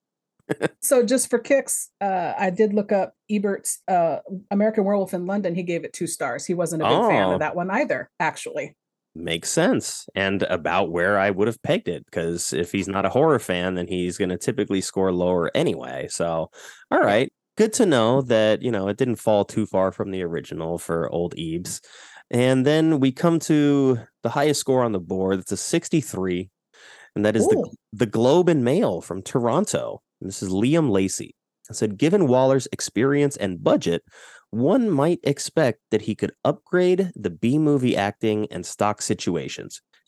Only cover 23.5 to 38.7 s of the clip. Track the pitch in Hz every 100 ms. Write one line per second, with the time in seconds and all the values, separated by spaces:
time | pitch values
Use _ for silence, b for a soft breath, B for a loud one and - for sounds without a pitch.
23.5 | 151 147 143 131 120 - _ 117 147 147
24.5 | 139 - 131 120 101 85 95 95 95 -
25.5 | 98 - 165 - 165 - - 92 90 -
26.5 | _ _ B B B B - 104 107 294
27.5 | 440 - - _ 104 117 113 123 165 180
28.5 | 160 120 160 180 85 - 92 - 131 117
29.5 | 143 208 71 60 - _ _ 92 - 98
30.5 | 95 120 165 147 98 95 - - - _
31.5 | _ - 110 107 98 151 208 151 123 135
32.5 | 135 - - - 98 135 143 143 - 98
33.5 | 87 151 - - 85 - B B B B
34.5 | 107 135 240 226 143 151 175 139 - -
35.5 | - 139 - _ 107 - 104 101 - -
36.5 | 151 _ 180 180 180 185 - 101 82 117
37.5 | 147 151 143 127 - 98 - 113 107 107
38.5 | 87 87